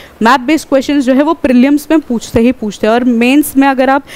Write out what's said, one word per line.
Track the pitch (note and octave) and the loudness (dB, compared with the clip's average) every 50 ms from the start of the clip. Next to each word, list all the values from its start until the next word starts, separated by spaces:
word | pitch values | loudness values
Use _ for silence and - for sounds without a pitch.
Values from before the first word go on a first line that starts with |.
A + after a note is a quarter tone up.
| - - - - | -20 -20 -8 -2
map | G#3+ A3+ C4 C4+ | 0 0 0 0
based | B3 B3 D#4+ D4 - - | 0 -2 -2 -2 -2 -2
questions | C#4+ C4+ B3+ - C#4+ D4 B3+ | -2 -2 0 0 -2 0 0
जो | A#3+ C4+ | 0 0
है | B3+ | 0
वो | D4+ D4+ E4+ | 0 -2 -2
prelims | - - - B3+ B3 B3 C#4 D4 C#4+ - - | -2 -2 0 2 2 2 2 0 -2 0 -2
में | D#4 D#4+ | -2 -2
पूछते | - - A#3+ G#3+ - - - A#3+ | -2 -2 -6 -6 -6 -4 -2 0
ही | A#3 B3 | 0 0
पूछते | B3+ - A3+ G#3 F#3 - - | 0 -2 -8 -10 -6 -4 -2
हैं | G#3+ A3+ | 0 0
और | B3 B3 | 0 0
mains | B3+ A#3+ A3+ A#3 B3 C4+ D4 D4+ - - | 0 0 0 2 2 2 2 0 0 0
में | C4+ C4+ C#4 | 0 0 2
अगर | C4+ B3 C4 C4 | 0 0 0 0
आप | C4+ C#4+ - - - | 0 -2 -4 -8 -16